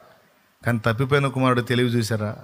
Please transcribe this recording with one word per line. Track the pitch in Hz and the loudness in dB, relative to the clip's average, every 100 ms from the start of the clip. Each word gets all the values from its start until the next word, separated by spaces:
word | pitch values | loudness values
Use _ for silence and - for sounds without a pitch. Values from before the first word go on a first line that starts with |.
| - _ _ _ _ _ - | -20 _ _ _ _ _ -2
కానీ | 117 | 0
తప్పిపోయిన | 117 110 131 143 139 | 0 0 2 2 0
కుమారుడు | 135 131 123 | 0 2 2
తెలివి | 113 120 123 | 0 0 2
చూసారా? | 117 107 110 104 - | 0 0 -2 -4 -8